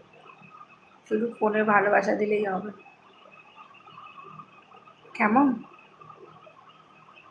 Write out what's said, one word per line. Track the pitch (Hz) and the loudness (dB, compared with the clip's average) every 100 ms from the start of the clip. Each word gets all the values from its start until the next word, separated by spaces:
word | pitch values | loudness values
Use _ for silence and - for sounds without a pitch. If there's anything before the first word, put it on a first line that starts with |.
| - - - - - - - - - - - | -20 -20 -20 -20 -20 -20 -20 -20 -20 -20 -4
শুধু | 214 226 - | -2 -2 -2
ফোনের | 214 214 214 | 0 2 4
ভালোবাসা | 202 202 202 202 208 | 4 4 2 2 0
দিলেই | 208 208 202 | 0 0 0
হবে। | 185 208 - - - - - - - - - - - - - - - - - - - - - - - - - | -4 -8 -14 -20 -20 -20 -20 -20 -20 -20 -20 -20 -20 -20 -20 -20 -20 -20 -20 -20 -20 -20 -20 -20 -20 -20 -2
কেমন? | 214 240 285 233 - - - - - - - - - - - - - - - - - | 2 4 2 0 -8 -20 -20 -20 -20 -20 -20 -20 -20 -20 -20 -20 -20 -20 -20 -20 -20